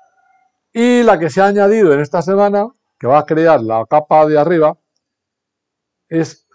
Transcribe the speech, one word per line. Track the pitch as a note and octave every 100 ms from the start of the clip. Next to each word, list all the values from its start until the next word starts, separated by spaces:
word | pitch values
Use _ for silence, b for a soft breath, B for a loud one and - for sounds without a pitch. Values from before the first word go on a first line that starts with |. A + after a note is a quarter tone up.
| _ _ _ _ _ _ _
Y | A#3 A#3+ A#3+
la | A3+ F#3
que | D#3+
se | F#3
ha |
añadido | G3 G3+ G3+ A3 F#3
en | C#3
esta | D3 F3+
semana, | D#3 G3 G3+ G3+ A3 _ _ _
que |
va | A#2+ D3
a |
crear | D3 D#3+ E3 D3
la | A2 A2+
capa | A2 D3+ D3+ D#3
de | D3+ D3+
arriba, | D#3 E3+ D3+ - _ _ _ _ _ _ _ _ _ _ _ _ _
es | D#3+ D#3+ - _